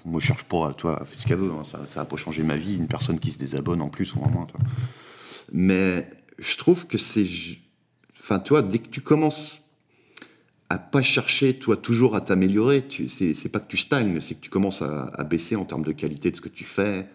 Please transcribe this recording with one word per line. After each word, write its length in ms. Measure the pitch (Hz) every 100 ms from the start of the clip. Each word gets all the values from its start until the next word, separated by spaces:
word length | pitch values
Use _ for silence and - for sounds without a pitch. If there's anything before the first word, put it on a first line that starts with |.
moi 160 | 85 82
je 60 | -
cherche 180 | -
pas, 300 | - 87 78 69
tu 60 |
vois, 160 | 85 76
elle 60 | 76
fait 140 | -
ce 60 | -
qu'elle 120 | 87
veut, 140 | 95
hein, 120 | 78
ça, 160 | 76 76 71
ça 140 | -
a 40 |
pas 120 | 73 76
changé 260 | 78 78
ma 140 | 78 76
vie, 200 | 87 98
une 120 | 80
personne 320 | - - 80
qui 100 | -
se 80 | 73
désabonne 440 | 67 69 73 87
en 60 | 73
plus 260 | - 98
ou 60 | -
en 80 | 71
moins, 180 | - 85
tu 60 |
vois. 140 | - - - - - - - - - -
Mais 560 | 78 92 92 95 90 - - _ -
je 180 | - -
trouve 300 | - 175 -
que 120 | 117
c'est 280 | - - 92
ju-, 340 | - 87 - _ _ _ _ _ -
enfin, 220 | - 98
tu 100 | -
vois, 120 | 151
dès 160 | 104 110
que 100 | -
tu 120 | -
commences 600 | - 151 156 147 - - _ _ _ _ _ - - _ _ _ -
à 80 | 87
pas 240 | - 143
chercher, 560 | 127 - - - 135 131
toi, 180 | - 104
toujours 400 | - 117 123 107
à 40 |
t'améliorer, 640 | - 95 92 101 117 139 131
tu, 220 | - 64
c'est, 260 | - 90
c'est 140 | 78 -
pas 120 | 104
que 80 | -
tu 80 | -
stagnes, 440 | - 143 107 82
c'est 140 | -
que 60 | -
tu 100 | -
commences 320 | - 98 92
à, 280 | 71 76 64
à 100 | -
baisser 320 | 76 - - 110
en 80 |
termes 200 | 92 71
de 80 | 78
qualité 380 | 76 80 73 87
de 60 | -
ce 40 |
que 80 | -
tu 160 | -
fais. 440 | - - 101 95 95